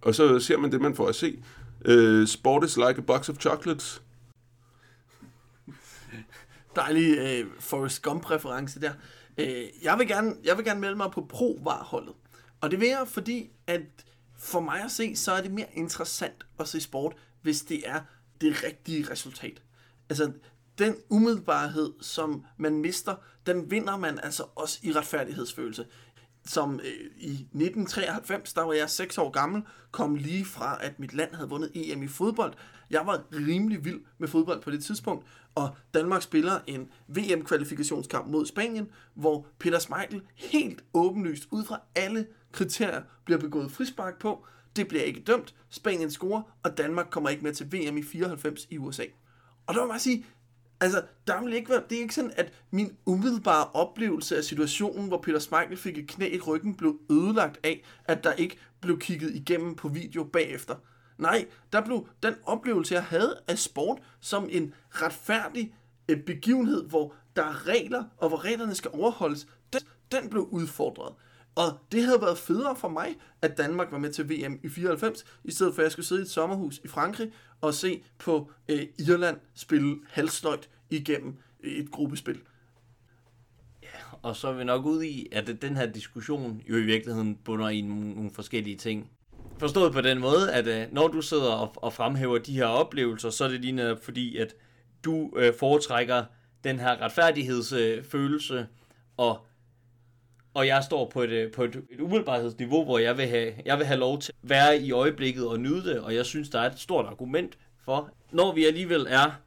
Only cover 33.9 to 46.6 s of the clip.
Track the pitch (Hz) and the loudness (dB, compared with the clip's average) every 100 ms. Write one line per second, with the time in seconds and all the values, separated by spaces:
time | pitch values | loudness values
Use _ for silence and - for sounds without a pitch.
33.9 | 175 - _ 156 160 165 170 - 147 147 | -8 -14 _ 0 2 2 0 -4 -8 -6
34.9 | 208 - 170 - - _ - 139 - _ | -6 -4 -6 -8 -20 _ -4 -4 -6 _
35.9 | 156 165 185 - 160 165 190 - 135 131 | 0 2 0 2 2 2 0 -4 -10 -12
36.9 | - - 151 208 170 151 151 147 143 147 | -16 -8 -6 0 0 2 0 0 -4 -4
37.9 | 151 - 131 123 151 151 - 226 226 214 | -4 -4 -6 -2 -2 -2 -2 -4 -4 -8
38.9 | - - - 151 151 147 _ 170 165 165 | -12 -20 -2 0 0 -4 _ 0 0 0
39.9 | 151 196 202 - _ - 302 262 170 _ | -6 -6 -10 -14 _ -2 0 0 -6 _
40.9 | 170 180 190 180 147 - 214 214 220 _ | 2 2 2 -4 -4 -6 -6 -6 -8 _
41.9 | - 190 220 220 - _ - 190 - 208 | -4 -2 -2 -6 -10 _ -4 -4 0 -2
42.9 | 85 - _ - 165 147 147 139 - 127 | -2 -10 _ 0 0 0 -4 -4 -6 -8
43.9 | - 185 175 214 - - - _ - 202 | -6 -8 -4 -4 -6 -10 -20 _ -4 -2
44.9 | 156 139 131 - 240 - - _ - - | 0 -2 -4 0 0 0 -18 _ -6 -2
45.9 | 180 160 147 185 214 220 _ | -2 -2 -4 -4 -4 -4 _